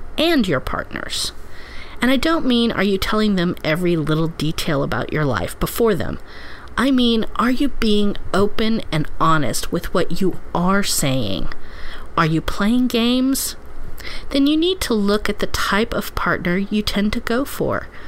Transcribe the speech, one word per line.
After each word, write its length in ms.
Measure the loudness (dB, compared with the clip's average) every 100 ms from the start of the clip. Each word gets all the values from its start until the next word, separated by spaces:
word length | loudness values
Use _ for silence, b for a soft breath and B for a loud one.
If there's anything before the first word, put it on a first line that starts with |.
| -8 0
and 320 | 2 2 2
your 120 | 0
partners? 720 | -2 -6 -6 -8 -6 -6 -6 -8 B B B B B B
And 100 | 2
I 60 | 2
don't 300 | 2 2 2
mean, 260 | 2 2
are 100 | 0
you 140 | 0 0
telling 400 | 0 0 2 2
them 200 | 0 -2
every 320 | -2 0 2
little 340 | 0 0 0 0
detail 540 | -2 -4 -2 -2 -2
about 300 | 0 -2 -2
your 140 | -2 0
life 320 | 0 -4 -4
before 340 | -6 0 2
them? 240 | 2 -2 -6 B B B B B -2
I 120 | 2
mean, 360 | 4 4 2 0 0
are 140 | 0
you 180 | 2 2
being 480 | 2 4 4 4 2 0
open 500 | 2 2 4 2 0 0
and 200 | -2 0 2
honest 500 | 4 4 4 0 -2
with 220 | -4 0
what 280 | 0 2 4
you 200 | 2 2 -2
are 280 | 0 2 2
saying? 720 | 2 0 2 2 0 2 2 B B B B B B 0
Are 80 |
you 160 | 2 2
playing 460 | 0 0 2 2 2
games? 680 | 2 2 2 2 0 -4 -8 -8 -4 -2 -4 B B B
Then 160 | 2 2
you 100 | 4
need 240 | 2 0
to 120 | 0
look 340 | 0 2 0 0
at 120 | 0
the 60 | 0
type 440 | 0 0 0 0
of 220 | -2 -4
partner 420 | -4 -2 0 0 -2
you 240 | 0 -2
tend 320 | -2 0 0
to 80 | -2
go 240 | -2 -4
for. 440 | -4 -4 -2 -4 -6 B